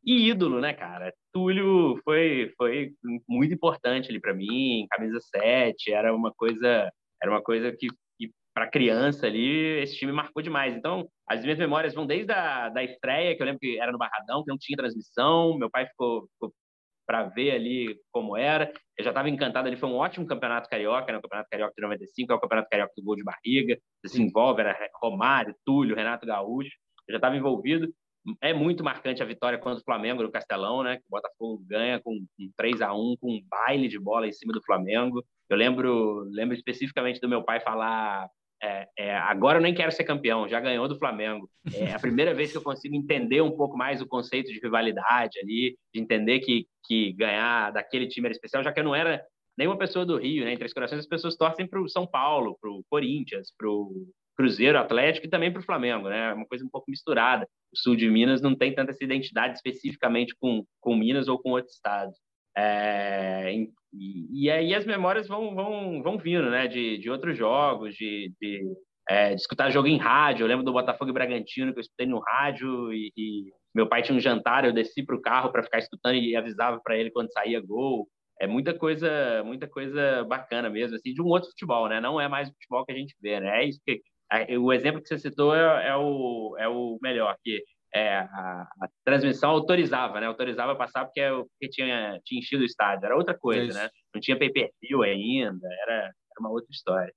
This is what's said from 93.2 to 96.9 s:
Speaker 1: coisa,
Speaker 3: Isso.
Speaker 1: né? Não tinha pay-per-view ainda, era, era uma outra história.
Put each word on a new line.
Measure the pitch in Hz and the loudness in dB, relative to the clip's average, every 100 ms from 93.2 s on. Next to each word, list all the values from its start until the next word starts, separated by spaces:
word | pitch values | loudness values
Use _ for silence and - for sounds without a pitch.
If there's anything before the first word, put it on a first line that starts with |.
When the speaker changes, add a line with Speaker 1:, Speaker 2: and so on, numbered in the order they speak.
| 175 175 | 2 0
Speaker 1:
coisa, | 123 117 | 0 0
Speaker 3:
Isso. | 120 101 | 0 -4
Speaker 1:
né? | 110 _ _ | -6 _ _
Não | 110 | -10
tinha | - 131 | -2 2
pay-per-view | 143 139 117 _ - 135 | 2 2 -2 _ -2 2
ainda, | 104 98 104 135 117 92 90 90 | 2 2 0 0 -2 -4 -10 -8
era, | 107 | -4
era | 113 95 - _ - | -2 -4 -10 _ -10
uma | 113 | -6
outra | 226 - | -6 -6
história. | 143 - | -12 -2